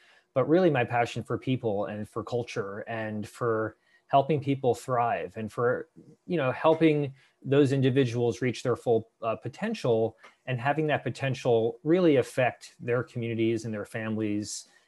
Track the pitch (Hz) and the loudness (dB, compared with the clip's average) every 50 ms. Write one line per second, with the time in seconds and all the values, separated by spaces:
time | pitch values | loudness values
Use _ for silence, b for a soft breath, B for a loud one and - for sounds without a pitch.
0 | b b b b b b - 135 120 123 160 185 190 170 143 123 120 - 117 120 | b b b b b b -2 -2 2 4 4 4 4 4 4 2 0 0 0 0
1 | 120 - - 120 107 - 123 107 - 127 131 120 - 113 98 101 104 - 107 104 | 0 -2 -4 -8 -6 -6 -6 -4 -2 -2 -2 -2 -2 -2 -2 -2 -4 -6 -6 -10
2 | 107 - - 117 101 - 123 120 120 - - 123 101 98 98 107 - - 113 110 | -10 -8 -10 -10 -8 -6 -6 -6 -6 -6 -8 -8 -8 -8 -10 -12 -10 -10 -8 -8
3 | 110 107 107 107 101 - - - 123 117 110 110 110 110 - b b b b b | -6 -6 -6 -8 -10 -10 -8 -6 -2 -2 0 0 -2 -4 -6 b b b b b
4 | b b - 139 135 139 160 135 131 139 139 139 135 123 - - - - 127 117 | b b 2 2 4 2 0 -2 0 -2 -4 0 0 0 -2 -2 -4 -4 -2 0
5 | 120 117 101 85 80 90 - 110 110 104 - 131 120 120 120 82 - _ _ - | 0 0 -2 -4 -6 -8 -10 -10 -10 -10 -6 -2 0 0 0 -2 -6 _ _ -20
6 | - - - _ _ - 180 160 135 127 123 - - 160 160 160 165 156 151 147 | -20 -20 -20 _ _ -4 -2 0 0 0 -2 2 4 4 4 6 6 6 6 4
7 | 143 135 b b b b b b - 135 135 143 147 123 139 139 127 131 123 139 | 0 -2 b b b b b b -2 2 4 6 6 6 4 4 4 4 4 4
8 | 135 117 113 123 120 117 113 - 131 127 - - - 127 113 - - 131 113 113 | 2 2 2 0 0 0 0 0 -2 -2 -2 -2 -2 -2 -2 -2 2 2 2 2
9 | - _ _ - - 113 110 - - 123 - - 202 226 220 - - 127 113 110 | 2 _ _ -6 -4 -4 -4 -4 -8 -12 -10 -6 -6 -6 -6 -2 0 2 2 2
10 | 113 104 - B B B B B B 127 127 120 113 143 147 156 156 151 139 135 | 2 -2 -4 B B B B B B -8 -6 -2 0 0 0 0 0 0 0 -2
11 | - 135 - - 135 135 127 - - 131 117 113 113 117 - - - 151 170 185 | -2 -6 -6 -4 -4 -4 -4 -2 0 2 2 2 2 0 -4 -4 0 2 2 4
12 | 180 160 143 127 117 - - 135 127 117 - - - - _ - 123 120 120 127 | 4 4 4 4 2 0 0 0 0 0 -2 -6 -20 -20 _ -10 -4 -2 -2 -2
13 | 120 - - 127 117 117 113 113 113 113 117 107 113 117 110 104 101 - - 117 | -2 -4 -8 -8 -6 -4 -2 0 0 0 0 -2 -4 -6 -8 -8 -10 -10 -10 -8
14 | 110 110 110 110 110 104 104 104 107 - - - - b b b b | -6 -4 -4 -2 -2 -2 -2 -4 -4 -6 -10 -14 -14 b b b b